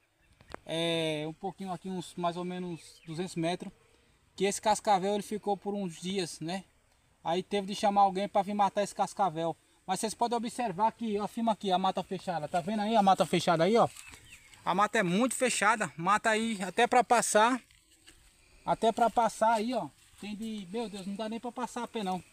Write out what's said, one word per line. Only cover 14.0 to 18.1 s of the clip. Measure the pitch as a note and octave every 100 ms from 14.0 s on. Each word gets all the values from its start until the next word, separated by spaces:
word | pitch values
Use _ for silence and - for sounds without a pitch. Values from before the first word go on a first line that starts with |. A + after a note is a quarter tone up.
| - - - - - -
A | -
mata | C#4 D4+ A3+
é |
muito | F3+ F#3 B3+
fechada. | - B3 - G#3 A3+ F3+ -
Mata | F3 G#3 A3+
aí | A3 A3+ G3+
até | F#3+ - A#3+
pra | B3+
passar. | A3 A#3 - G#3+ A3+ B3+ _ _ _ _ -